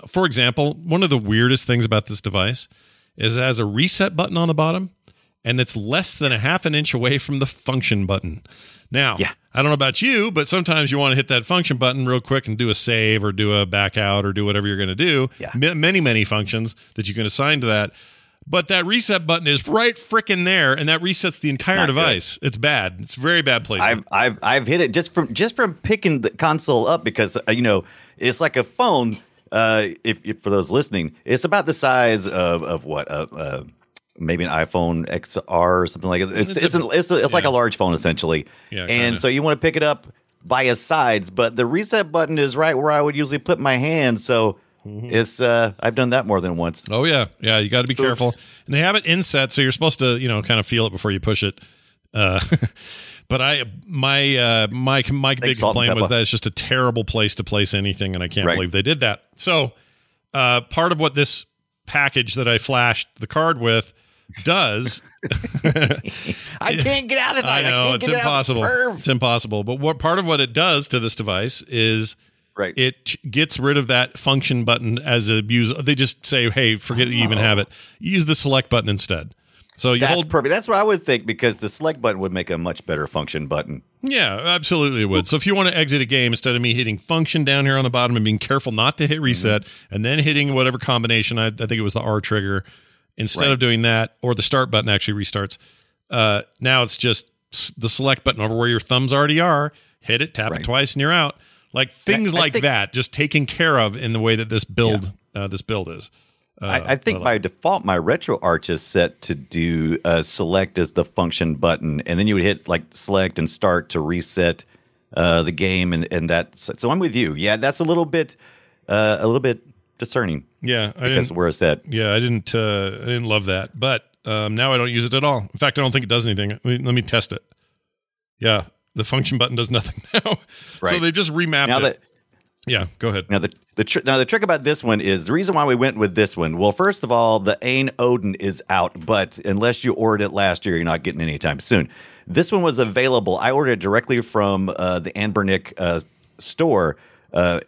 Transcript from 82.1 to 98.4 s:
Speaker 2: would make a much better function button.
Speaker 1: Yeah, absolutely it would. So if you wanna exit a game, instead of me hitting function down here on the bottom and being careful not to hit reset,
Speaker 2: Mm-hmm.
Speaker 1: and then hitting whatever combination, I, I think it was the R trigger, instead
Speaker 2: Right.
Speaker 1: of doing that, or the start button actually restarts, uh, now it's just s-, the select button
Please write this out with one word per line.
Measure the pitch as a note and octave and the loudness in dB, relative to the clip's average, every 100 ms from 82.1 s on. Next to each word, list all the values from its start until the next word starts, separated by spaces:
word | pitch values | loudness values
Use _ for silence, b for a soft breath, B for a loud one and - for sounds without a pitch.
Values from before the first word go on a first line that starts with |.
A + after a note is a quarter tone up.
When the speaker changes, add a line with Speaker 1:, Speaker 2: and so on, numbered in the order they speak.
| F#2+ | -2
Speaker 2:
would | F#2+ | -4
make | F#2 F2+ | -4 -4
a | E2 | -4
much | E2+ D#2 - | -4 -6 -6
better | D2+ C#2+ | -4 -4
function | D#2 D2 D#2 C#2+ | -6 -6 -6 -4
button. | D2+ - C#2 - _ | -4 -6 -12 -16 _
Speaker 1:
Yeah, | C4+ C4 C3 G2 | -4 -2 -2 -2
absolutely | E3 F3 D3+ F3 C#3+ B2 | -4 -2 0 0 0 0
it | G#2 | 0
would. | F#2 F2+ | 0 0
So | D#3 | 0
if | G3 | 0
you | |
wanna | G3 F3+ | 2 2
exit | E3+ D3 C#3+ | 0 0 0
a | A#2+ | 0
game, | C3+ A#2+ | 2 2
instead | A#2 C3+ A#2+ | 0 0 0
of | |
me | A#2+ | 0
hitting | A#2 A2+ G#2 | 0 -2 -4
function | - E3 D#3 E3 | -2 0 0 0
down | C#3 C#3 C#3 | 2 2 2
here | C3+ | 2
on | |
the | B2+ | 2
bottom | B2 B2 A#2+ | 2 2 2
and | |
being | G#2+ G#2+ | 2 0
careful | - C#3 C3 | 0 -2 -2
not | A2 B2 - | 0 0 0
to | C#3+ | 0
hit | D#3 | 0
reset, | C#3+ A2+ A2 G#2 | 0 2 2 0
Speaker 2:
Mm-hmm. | - - - G2 | -4 -14 -8 -4
Speaker 1:
and | A2+ | -2
then | D3+ | 0
hitting | D3+ D3 C#3+ | 2 2 2
whatever | C3 B2+ B2 | 2 0 0
combination, | - A#2+ A#2 A2+ G#2 A#2 | -2 0 2 0 0 0
I, | A2 | -2
I | |
think | G#2+ A2 | -2 -4
it | A2+ | -2
was | G#2 A2 | -2 -2
the | |
R | A2+ G#2+ | -2 -2
trigger, | - G#2+ G2 G2 b b b b b - | 0 -2 0 -4 b b b b b -6
instead | A2 - C#3+ | -2 2 2
Speaker 2:
Right. | |
Speaker 1:
of | B2+ | 2
doing | B2+ A2+ | 2 2
that, | A#2 A2+ A2+ _ | 2 2 -2 _
or | B2 | -2
the | G#2+ | 0
start | - C#3 B2 | 2 2 2
button | G#2+ G#2+ | 0 0
actually | G2+ - G#2 | 0 -2 -2
restarts, | G2 G#2 G2 - b b b b _ | -2 -4 -6 -8 b b b b _
uh, | A#2+ A2 G#2 - _ | 0 2 0 -4 _
now | B2+ C3 | 0 2
it's | A#2 - | 0 0
just | B2 A2 - _ _ | 0 0 -4 _ _
s-, | - - | -4 -4
the | - A2+ | -2 0
select | - C3+ C3 | 2 2 0
button | C3+ A2+ | 0 -2